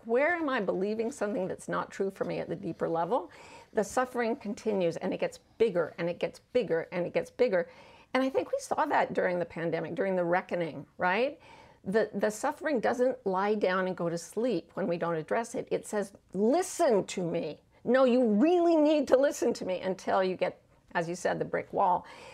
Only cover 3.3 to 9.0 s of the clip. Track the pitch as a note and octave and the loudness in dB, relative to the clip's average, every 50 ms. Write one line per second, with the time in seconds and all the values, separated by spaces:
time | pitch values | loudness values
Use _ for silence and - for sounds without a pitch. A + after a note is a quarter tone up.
3.3 | - - - - - - - _ _ - G3+ G3 - B3 B3+ B3+ - A#3+ A#3+ A3+ | -14 -20 -20 -20 -20 -20 -20 _ _ -2 -2 0 0 0 -2 0 -2 -2 0 0
4.3 | A#3 A#3 - G3+ G3+ - - A3 G#3 G3 F3+ E3 D#3+ - - F#3 F#3+ E3+ - E3+ | -2 -2 -4 -8 -8 -6 -4 -2 0 2 2 0 0 0 -4 -4 -4 -2 -4 -4
5.3 | - - _ _ _ _ A3 A#3 F3 F3 D#3+ C#3+ - - E3+ E3+ F3 - - F3 | -4 -8 _ _ _ _ 2 2 2 0 -2 -2 -2 -4 -4 -4 -2 -2 -4 -6
6.3 | - - _ _ _ B3 A#3 E3+ E3 E3 D#3 - - F#3 A3+ C4+ - - E3 - | -6 -8 _ _ _ -2 0 2 0 -2 -2 -2 -4 -4 -4 -2 -2 -2 -4 -4
7.3 | - _ A#3+ B3+ F#3+ F3+ E3+ - - - - - - - - _ _ B3+ C4 C4+ | 0 _ 0 2 2 0 0 -2 -8 -20 -20 -20 -20 -20 -20 _ _ 0 0 2
8.3 | C4+ - E4+ - - C#5 C#5 - - - D4+ D4 - - | 0 -2 -2 -2 -4 -6 -4 -4 -2 0 0 2 2 2